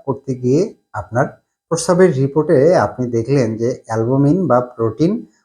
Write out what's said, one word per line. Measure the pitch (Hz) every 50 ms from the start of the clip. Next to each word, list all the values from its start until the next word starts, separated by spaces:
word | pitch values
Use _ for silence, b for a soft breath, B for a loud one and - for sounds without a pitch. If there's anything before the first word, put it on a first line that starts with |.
| -
করতে | - 131 - - - 127
গিয়ে | 120 123 123 131 156 202 226 - _ _ _ -
আপনার | 107 - - 113 123 147 214 - _ _ _ _ _ _ -
প্রস্রাবের | 165 165 - - 180 175 185 175 147
রিপোর্টে | 131 135 135 - 156 151 156 170 127 135 170 185
আপনি | 151 104 101 - - 127 120
দেখলেন | 117 113 113 131 139 139 120 110 113 110
যে | 117 123 131 - _
অ্যালবুমিন | - 110 110 113 120 131 135 143 143 156 190 185 139
বা | 120 123
প্রোটিন | 123 123 - - 113 110 - - 151 180 214 240 B B B B B